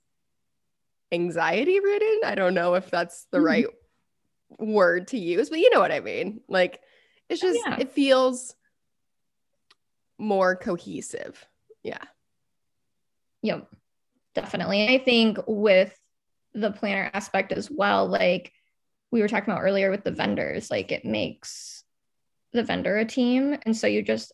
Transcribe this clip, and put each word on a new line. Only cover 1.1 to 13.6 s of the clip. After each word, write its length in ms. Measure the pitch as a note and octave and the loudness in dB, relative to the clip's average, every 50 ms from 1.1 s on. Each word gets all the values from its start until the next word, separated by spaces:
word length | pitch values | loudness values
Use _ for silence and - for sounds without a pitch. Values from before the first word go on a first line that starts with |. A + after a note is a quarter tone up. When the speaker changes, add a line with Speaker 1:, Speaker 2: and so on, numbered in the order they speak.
Speaker 1:
anxiety 680 | F3 E3+ E3+ F3 D#3 E3+ D#3+ D#3+ E3+ G#3+ C#4 F4+ F#4+ G4+ | -4 -2 -2 -2 -2 -2 0 0 0 0 2 2 2 2
ridden. 420 | G4 G4+ G4+ G#4 G#4+ A4 A4 G#4+ A4+ | 2 2 0 2 0 0 0 0 0
I 100 | - G#3 | -2 0
don't 180 | G3+ F#3 F3+ F#3+ | 0 0 2 2
know 180 | F3+ E3+ F3+ E3+ | 2 2 2 0
if 160 | F#3+ F#3+ - | 0 0 -2
that's 360 | - E3+ F3 F3 - - - _ | -4 -4 -4 -4 -8 -18 -12 _
the 60 | - | 0
Speaker 2:
Mm-hmm. 80 | C#4+ D#3+ | 2 2
Speaker 1:
right 200 | D#3+ D#3+ - - - - _ _ _ _ _ _ _ _ _ _ _ _ _ _ _ - - | 4 4 2 0 -2 -6 _ _ _ _ _ _ _ _ _ _ _ _ _ _ _ -12 -8
word 480 | A3 G#3+ G#3+ G#3 F3+ F3 E3+ F#3 F#3 - | -6 0 4 4 4 4 4 0 -2 -6
to 80 | C4+ A3 | -6 -4
use, 300 | E3+ E3+ F3 G3+ D4 C#4+ | -4 0 0 0 -2 -2
but 100 | D#4+ D#4+ | 0 4
you 100 | G4 B4 | 4 6
know 100 | A4 B3+ | 6 6
what 120 | F#3 - | 4 4
I 80 | D#3 C3+ | 0 -2
mean. 420 | E2+ G#2+ - B2 F3 G3 G#3+ A3+ - | -4 -6 -6 -6 -6 -6 -8 -12 -8
Like, 340 | - G3 F#3 F3+ - - - _ _ _ _ _ _ _ _ _ - | -2 2 2 2 2 0 -8 _ _ _ _ _ _ _ _ _ -8
it's 140 | F4 E4 F#4 | -4 -2 0
Speaker 2:
Oh, 40 | F#4 G4+ | 0 0
Speaker 1:
just, 60 | A#4+ A4+ | 0 -2
Speaker 2:
yeah. 120 | - - - | -4 -4 -4
Speaker 1:
it 120 | C#4+ C4+ | -4 -4
feels 640 | - D4+ C#4 C4+ C4 C4 B3+ C4 B3 B3 - - - _ _ _ _ _ _ _ _ _ _ _ _ _ _ _ _ _ _ _ _ _ _ _ - _ _ _ _ _ _ _ _ | 0 0 4 4 4 4 4 2 0 -4 -10 -16 -18 _ _ _ _ _ _ _ _ _ _ _ _ _ _ _ _ _ _ _ _ _ _ _ -20 _ _ _ _ _ _ _ _
more 380 | - A3 G#3+ G3 F#3+ F#3 F#3 F#3 | -8 -4 0 2 4 4 2 2
cohesive. 920 | F#3 - A3+ F3 E3+ - G3+ D#3+ - - - - - - - - - - _ _ _ _ _ - _ - | 0 -4 -6 -6 -6 -8 -10 -10 -10 -10 -10 -12 -12 -12 -14 -16 -20 -20 _ _ _ _ _ -20 _ -12
Yeah. 180 | - - - - - _ _ _ _ _ _ _ _ _ _ _ _ _ _ _ _ _ _ _ _ _ _ _ _ _ _ | -12 -12 -12 -16 -18 _ _ _ _ _ _ _ _ _ _ _ _ _ _ _ _ _ _ _ _ _ _ _ _ _ _
Speaker 2:
Yep, 260 | - G#3+ E3 - | -4 -4 -4 -4